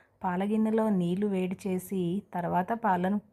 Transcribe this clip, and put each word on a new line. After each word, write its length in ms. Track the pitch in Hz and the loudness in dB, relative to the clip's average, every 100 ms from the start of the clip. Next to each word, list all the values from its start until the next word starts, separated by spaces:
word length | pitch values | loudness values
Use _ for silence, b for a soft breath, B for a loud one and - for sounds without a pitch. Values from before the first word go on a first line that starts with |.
| B _ | B _
పాల 200 | 185 180 | -4 -2
గిన్నెలో 400 | 202 220 220 220 220 | 0 2 2 2 2
నీళ్లు 380 | 190 175 185 208 | 2 2 0 0
వేడి 300 | 190 185 190 | 0 -2 -4
చేసి 440 | 196 185 180 190 175 196 - | -2 -4 -2 -2 0 -2 -4
తర్వాత 380 | 180 170 175 185 | -6 -2 0 0
పాలను 460 | 226 220 180 185 208 - | 0 2 2 2 0 -4